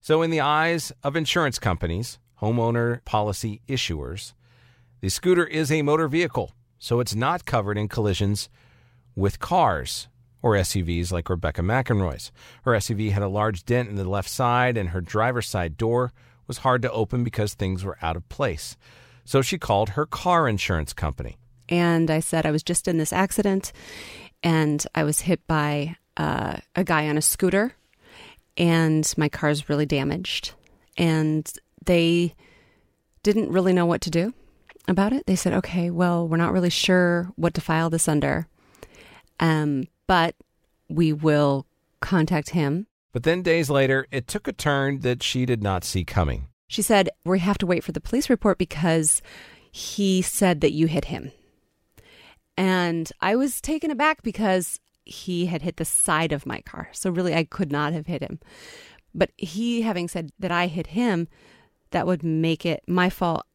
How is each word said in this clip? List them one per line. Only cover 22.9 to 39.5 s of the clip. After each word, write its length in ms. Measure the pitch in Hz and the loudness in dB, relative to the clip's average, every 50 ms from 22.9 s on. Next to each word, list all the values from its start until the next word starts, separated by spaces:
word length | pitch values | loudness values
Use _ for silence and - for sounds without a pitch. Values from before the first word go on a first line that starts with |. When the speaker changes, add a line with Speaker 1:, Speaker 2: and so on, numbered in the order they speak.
| 170 160 | 0 0
Speaker 2:
this 140 | 156 - - | 0 0 0
accident, 600 | 180 190 196 - - 202 202 190 190 190 - - - - - - - - - - - - - _ _ - | 0 0 0 0 0 2 2 2 0 -2 -6 -14 -14 -20 -18 -18 -18 -18 -18 -18 -20 -20 -20 _ _ 0
and 420 | 170 165 160 156 151 151 147 - - _ | 2 2 4 4 2 2 0 -2 -4 _
I 80 | - 156 | -2 0
was 200 | 147 151 - - | 0 -2 -2 0
hit 220 | - 185 - _ _ | -2 -2 -2 _ _
by, 480 | 160 156 147 147 147 147 143 160 165 _ _ _ _ | 0 0 0 0 0 -2 -4 -4 -8 _ _ _ _
uh, 420 | - 156 151 151 - - - - - - _ _ | -4 -2 -2 -2 -2 -4 -4 -6 -8 -12 _ _
a 80 | - 185 | -2 0
guy 240 | - 175 156 151 151 | 2 2 2 2 2
on 100 | 147 151 | 0 0
a 40 | 156 | 0
scooter, 520 | - - - - 185 175 196 208 247 - _ _ _ _ _ _ - - - - - - _ _ _ _ | 0 0 2 0 2 2 2 0 0 -4 _ _ _ _ _ _ -20 -20 -20 -20 -20 -20 _ _ _ _
and 560 | - 170 170 165 165 165 160 156 156 151 - - | 2 4 4 6 6 4 4 4 2 2 0 0
my 120 | - 156 147 | 0 0 0
car's 400 | - - - 151 151 147 147 - | 0 0 0 0 0 0 -2 -2
really 180 | 147 143 151 | 0 0 0
damaged." 680 | 143 - 143 135 - - 170 185 - - - - - - - _ _ _ _ _ _ _ | 0 0 0 0 0 -2 -4 -4 -6 -6 -6 -8 -10 -14 -14 _ _ _ _ _ _ _
And 560 | - 170 165 160 160 156 156 156 156 151 - - - _ _ _ - - | 0 2 2 2 2 2 2 0 0 -4 -6 -12 -16 _ _ _ -10 0
they 500 | - 180 170 170 165 170 170 175 170 - _ _ _ _ _ _ _ _ _ _ _ _ _ _ _ _ _ _ | 2 4 4 4 4 4 2 2 0 -2 _ _ _ _ _ _ _ _ _ _ _ _ _ _ _ _ _ _
didn't 280 | 202 208 214 220 - | 2 2 2 2 2
really 220 | - 185 185 190 180 | 2 2 4 4 4
know 140 | 180 175 | 4 4
what 160 | 170 170 - - | 2 2 0 -2
to 80 | - | -2
do 240 | 156 170 175 214 254 - - - _ _ _ _ - - _ | -2 0 -2 -2 -4 -10 -18 -20 _ _ _ _ -20 -10 _
about 260 | - 185 180 196 208 262 | 0 2 2 2 2 0
it. 140 | 277 - | -2 0
They 100 | - 190 | 0 -2
said, 160 | 180 - 180 175 | 0 0 0 0
"Okay, 380 | 190 185 - - 180 170 175 | 0 -2 -2 -2 -2 -2 -2
well, 380 | 175 170 180 175 175 170 170 165 | 0 2 2 2 2 2 0 0
we're 80 | 160 | 2
not 160 | 165 170 170 - | 2 2 2 2
really 180 | 185 180 180 | 2 2 2
sure 600 | 170 - - - 185 180 180 175 175 175 175 180 208 | 2 0 2 4 4 6 6 4 4 2 0 -4 -6
what 200 | - 160 170 165 | 0 0 0 0
to 60 | - | 0
file 300 | - - 160 160 165 165 | -2 0 0 0 2 0
this 180 | 160 165 - - | 0 0 2 2
under, 380 | 156 151 147 139 139 - 165 - _ _ _ _ _ - - - - - - - - - _ _ _ _ | 2 2 2 2 0 -2 -4 -6 _ _ _ _ _ -20 -20 -20 -20 -20 -20 -20 -20 -20 _ _ _ _
um, 480 | 160 165 | 2 2